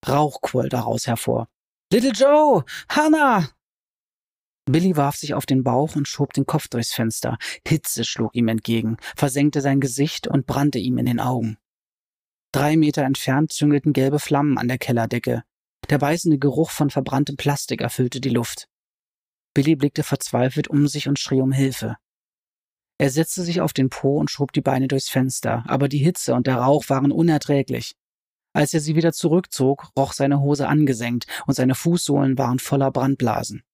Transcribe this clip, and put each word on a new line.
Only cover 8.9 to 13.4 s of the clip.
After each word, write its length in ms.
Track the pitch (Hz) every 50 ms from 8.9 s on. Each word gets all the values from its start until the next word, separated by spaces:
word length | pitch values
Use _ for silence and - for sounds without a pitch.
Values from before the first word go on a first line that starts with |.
| 113 - - - -
versenkte 460 | - - 143 127 139 143 147 147 151
sein 180 | 135 139 135 139
Gesicht 480 | 139 135 123 135 139 160 - - - -
und 180 | - 143 127
brannte 340 | - 127 131 143 147 - 123
ihm 180 | 92 127 123 120
in 80 | 120
den 160 | 127 120 117
Augen. 360 | - 123 127 123 113 110 107 _ _ _ _ _ _ _ _ _ _ _ _ _ _ _ _ _ _ _
Drei 240 | - 139 139 147 156
Meter 280 | 160 156 147 143 - 143
entfernt 500 | 131 139 - - - 131 139